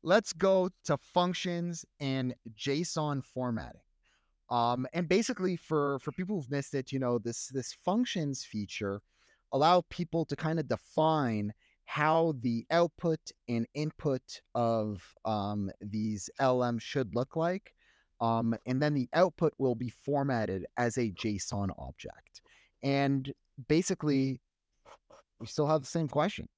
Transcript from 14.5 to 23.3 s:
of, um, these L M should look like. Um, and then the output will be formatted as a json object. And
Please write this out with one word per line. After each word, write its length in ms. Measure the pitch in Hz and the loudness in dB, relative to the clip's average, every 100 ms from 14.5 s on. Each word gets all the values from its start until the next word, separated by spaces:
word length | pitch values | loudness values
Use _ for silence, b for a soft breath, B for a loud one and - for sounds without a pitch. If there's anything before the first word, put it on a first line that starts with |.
of, 480 | 120 117 113 107 101 - _ - | 0 2 2 0 -4 -10 _ -4
um, 460 | 110 101 104 98 - | -2 -2 -2 -4 -6
these 480 | 104 107 107 104 - - | -6 -4 -2 -4 -8 0
L 260 | 135 127 | 2 4
M 140 | 123 117 | 2 -2
should 380 | - 143 120 117 | -4 -4 -2 -2
look 200 | 131 165 | -2 -2
like. 380 | 165 190 - _ b b b _ | -2 -2 -8 _ b b b _
Um, 340 | 117 113 113 113 - | 0 2 0 -2 -2
and 120 | 131 | 0
then 140 | 147 | 2
the 160 | 147 123 | 2 0
output 400 | 156 180 - 160 - | 4 2 4 0 2
will 160 | 135 | 0
be 160 | 117 120 | 0 -4
formatted 800 | - - 143 139 120 104 95 - - | -8 -4 0 0 0 0 -2 -6 -2
as 220 | 120 127 | 0 0
a 100 | 117 | -2
json 600 | 87 113 101 - 104 98 - | -2 -4 -2 -4 -2 -2 -4
object. 600 | 65 - - - _ - b b b _ | -10 -12 -16 -16 _ -20 b b b _
And 500 | 135 139 139 139 131 | 0 2 4 2 -2